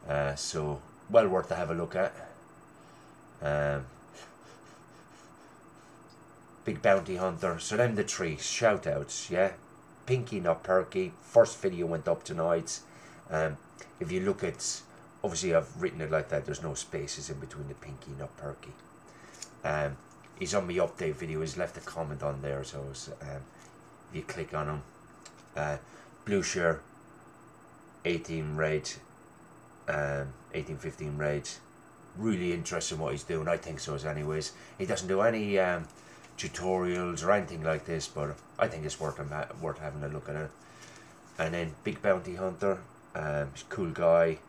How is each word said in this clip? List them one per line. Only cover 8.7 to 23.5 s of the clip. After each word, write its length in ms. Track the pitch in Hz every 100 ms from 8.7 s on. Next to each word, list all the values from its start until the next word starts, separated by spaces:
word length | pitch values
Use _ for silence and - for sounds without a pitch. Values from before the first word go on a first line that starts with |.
| 101 -
outs, 420 | 76 71 - -
yeah. 220 | 90 95 - - - - - -
Pinky 320 | 127 120 104
Not 240 | 87 82
Perky. 500 | - 92 - 95 90 -
First 400 | - 117 113 -
video 240 | 98 87 85
went 220 | 82 82
up 160 | 85
tonight. 560 | - 82 82 85 - - - - - - -
Um, 280 | 78 80 71 - - - -
if 120 | 82
you 100 | 92
look 220 | 95 95
at, 380 | 85 - - - - - - -
obviously 300 | 208 165 185
I've 260 | 80 - -
written 220 | 90 80
it 80 | 76
like 200 | 78 73
that. 160 | 76 69
There's 180 | 73
no 100 | 80
spaces 560 | 69 - 80 71 - 71
in 100 | 69
between 280 | - - 71
the 80 | 67
Pinky 380 | - 67 - 69
Not 180 | 69 -
Perky. 340 | 73 69 - - - - - - - - - -
Um, 340 | 76 76 73 71 - - - -
he's 160 | 90 101
on 100 | 90
my 80 |
update 400 | 90 82 - 85
video. 280 | 73 82 78
He's 160 | 80 67
left 200 | 82 -
a 40 |
comment 420 | - 82 78 71
on 180 | 76 69
there. 220 | 71 69
So 220 | 67 71 69
it's, 180 | 67 - 71
um, 220 | 71 69 67